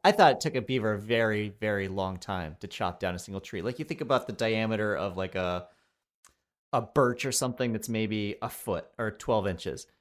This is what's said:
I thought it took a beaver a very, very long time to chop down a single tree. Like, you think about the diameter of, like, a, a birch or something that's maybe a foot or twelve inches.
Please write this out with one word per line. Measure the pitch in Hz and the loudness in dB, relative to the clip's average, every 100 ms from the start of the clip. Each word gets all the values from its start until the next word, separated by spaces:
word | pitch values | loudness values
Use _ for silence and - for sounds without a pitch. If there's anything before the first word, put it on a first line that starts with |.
I | 190 | 4
thought | 208 170 | 8 8
it | 131 | 6
took | 160 135 | 0 -2
a | |
beaver | 107 131 110 | 0 0 0
a | 104 | 0
very, | 107 117 113 104 104 98 | 2 2 4 2 -2 -4
very | 107 101 95 | 0 0 0
long | 98 95 92 | -2 -2 -4
time | - 95 80 80 | -6 -4 -4 -10
to | 98 | -12
chop | - 92 87 | -4 -4 -2
down | 92 | -4
a | 90 | -4
single | - 98 | -6 -10
tree. | - 101 | -8 -6
Like, | 98 123 | -4 -4
you | 151 | -6
think | - | -6
about | 135 131 - | 2 0 0
the | |
diameter | 104 113 110 110 107 107 | -2 0 2 0 0 0
of, | 101 98 90 | 0 -2 -2
like, | 95 92 | -4 -2
a, | 90 90 90 _ _ _ _ _ - _ _ _ - | -2 -2 -6 _ _ _ _ _ -20 _ _ _ -2
a | 123 | -2
birch | 101 147 127 123 | 0 4 4 4
or | 135 | -2
something | 120 127 120 123 | 0 -2 -2 -2
that's | 110 110 | -2 -2
maybe | 110 110 107 101 - | -2 0 0 -2 -4
a | 113 | -8
foot | - - 85 - - | -8 -4 -4 -4 -6
or | 110 | -6
twelve | - - 113 98 | -4 0 2 2
inches. | 87 - 64 - _ | -2 -6 -8 -12 _